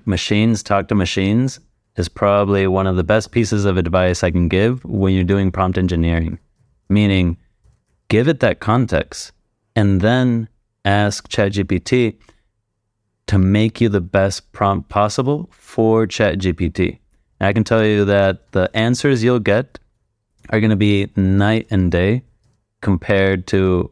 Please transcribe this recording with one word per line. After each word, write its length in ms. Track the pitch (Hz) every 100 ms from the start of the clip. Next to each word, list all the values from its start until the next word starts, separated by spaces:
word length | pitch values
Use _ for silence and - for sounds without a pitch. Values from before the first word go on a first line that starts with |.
| 107
machines 560 | 90 - 107 113 107
talk 280 | - 98 92
to 60 | 107
machines 640 | 90 98 95 113 131 - _ _ _ -
is 100 | 85
probably 600 | - 101 101 101 98 95
one 180 | 95 95
of 120 | 92
the 60 |
best 280 | 85 110 -
pieces 340 | 120 107 104 101
of 120 | 92
advice 460 | 82 92 92 87
I 60 | 90
can 180 | 87 82
give 380 | 92 113 127 -
when 300 | 101 95 95
you're 80 |
doing 280 | 90 98 95
prompt 240 | 92 92 92
engineering, 580 | 90 85 82 85 82 82 _ _ _ _ -
meaning 500 | 101 104 95 90 85 _ _ _ _ _ _ -
give 180 | 110 139
it 140 | 147
that 180 | - -
context 720 | - 123 117 78 - - - _ _ _ _ 110
and 260 | 101 95
then 460 | 107 127 127 117 110 _ _ _ 101
ask 420 | 101 104 - -
Chat 240 | - 101
G 100 | 101
P 160 | 92 90
T 340 | - 127 113 - _ _ _ _ _ _ _ _ _ _ -
to 140 | 98
make 420 | 92 104 110 -
you 80 | 113
the 120 | 101
best 500 | 87 98 98 - -
prompt 360 | - 101 90 -
possible 600 | 104 104 - 123 151 175
for 540 | _ - - 110 113 104
Chat 320 | - 101 92
G 160 | 92
P 160 | 80 85
T. 300 | 95 87 - _ _ _ -
And 80 | 95
I 60 |
can 100 | 107
tell 200 | 104 113
you 220 | 107 104 101
that 460 | 101 98 92 _
the 180 | 95 92 110
answers 480 | 117 123 143 123
you'll 160 | 120 123
get 400 | 104 107 135 - _ _ _ _ _ _ -
are 80 | 110
gonna 160 | 110 101
be 340 | 104 101 101 104
night 500 | 95 98 104 113 -
and 200 | 98 90
day 300 | 87 95 123 - _ _ _ _ _
compared 680 | 104 87 - 98 98 92 -
to 420 | 95 95 90 -